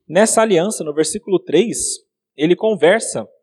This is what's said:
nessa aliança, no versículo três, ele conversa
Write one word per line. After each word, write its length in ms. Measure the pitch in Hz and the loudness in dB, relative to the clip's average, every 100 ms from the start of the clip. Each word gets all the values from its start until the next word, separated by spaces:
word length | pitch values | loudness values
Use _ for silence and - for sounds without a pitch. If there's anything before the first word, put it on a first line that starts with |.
| - | -4
nessa 340 | 165 220 226 | 0 2 2
aliança, 420 | 220 175 190 214 | 2 2 0 -4
no 100 | 156 | -6
versículo 460 | 147 151 208 - 185 | -2 -2 -4 -2 -2
três, 600 | - 165 233 143 - - _ _ _ - | 0 0 0 -2 -8 -8 _ _ _ -2
ele 180 | 156 175 | 0 2
conversa 720 | 220 208 156 220 220 - 110 _ | 0 2 2 2 -2 -10 -10 _